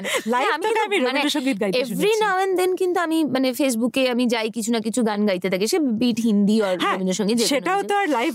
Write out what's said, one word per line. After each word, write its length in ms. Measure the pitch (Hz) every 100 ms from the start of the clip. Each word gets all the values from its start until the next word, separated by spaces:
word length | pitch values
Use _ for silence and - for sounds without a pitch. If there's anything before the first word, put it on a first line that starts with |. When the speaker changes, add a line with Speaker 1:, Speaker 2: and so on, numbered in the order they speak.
| 190 539 220
Speaker 1:
লাইভ 220 | 247 330
Speaker 2:
না, 60 |
আমি 80 | 440
Speaker 1:
তোকে 120 | 403
Speaker 2:
কিন্তু, 60 | 440
Speaker 1:
আমি 160 | 392 381
Speaker 2:
মানে, 120 | 254
Speaker 1:
রবীন্দ্রসঙ্গীত 520 | 262 285 294 262 208
গাইতে 180 | 202 247
Speaker 2:
every 160 | 254
Speaker 1:
শুনেছি। 260 | 214 381 440
Speaker 2:
now 160 | 427 370
and 160 | 392 359
then 180 | 370 370
কিন্তু 240 | 370 359
আমি, 240 | 330 320
মানে, 280 | 302 262 262
Facebook-এ 580 | 240 285 226 240 262 254
আমি 160 | 240 247
যাই, 240 | 233 220
কিছু 220 | 226 208
না 80 | 233
কিছু 220 | 214 220
গান 240 | 220 208 208
গাইতে 240 | 185 190
থাকি, 160 | 185 220
সে 120 | 381 285
বিট 280 | 214 247 233
হিন্দি 360 | 233 202 202 220
or 200 | 202 185
Speaker 1:
হ্যাঁ, 140 | 370
Speaker 2:
রবীন্দ্রসঙ্গীত, 420 | 339 185 185 196 233
যে 80 |
কোনো 40 | 403
Speaker 1:
সেটাও 280 | 277 277 392
Speaker 2:
কিছু। 120 | 403
Speaker 1:
তো 60 |
আর 140 | 403 392
লাইভ 260 | 247 262